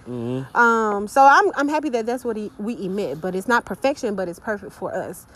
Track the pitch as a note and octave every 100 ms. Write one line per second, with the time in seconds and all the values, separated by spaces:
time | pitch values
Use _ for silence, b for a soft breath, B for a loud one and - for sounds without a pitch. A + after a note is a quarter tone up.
0 | - B2 A#2 B2+ C3+ - A#3 A3+ G#3+ G3+
1 | G#3 - C#4 D4+ G4 - C#4+ D#4 D4 A#3
2 | A3 B3 A#3+ G#3+ G#3 - G#3+ A#3 F#3 G3
3 | F3 D3+ F#3 F3+ G3+ A#3+ - G3 C4+ C#4+
4 | A3+ G3 F3+ E3+ - G3+ G3+ - F#3 F#3
5 | A2+ F3+ -